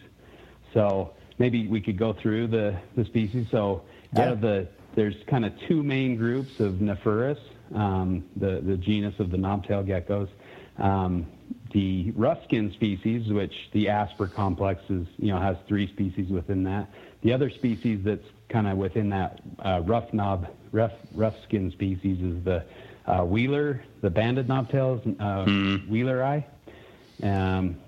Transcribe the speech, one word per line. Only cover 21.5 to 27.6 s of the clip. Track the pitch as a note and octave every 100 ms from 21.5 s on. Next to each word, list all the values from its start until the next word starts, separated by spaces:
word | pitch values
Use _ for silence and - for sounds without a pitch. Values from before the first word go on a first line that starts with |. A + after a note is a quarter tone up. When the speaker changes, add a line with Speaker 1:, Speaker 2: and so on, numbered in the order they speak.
| G#2+ F#2
Speaker 1:
species | - G2 F#2 G2 F#2
is | F2+ F2
the, | F2+ F2 - - - - -
uh, | F#2
Wheeler, | F2 A2 B2+ C#3+ D3 B2+ - -
the | G2+
banded | F2+ A2+ C3 B2+
knobtails, | C3+ A#2+ C#3 C3 A#2+ A2+ -
uh, | G#2 G2 G2
Speaker 3:
Mm. | G2 G2 G2 F#2
Speaker 1:
Wheeler | A2 B2+ B2+
eye. | C3+ D3 - - - - - - - -
Um, | G2+ G2 F#2 F#2+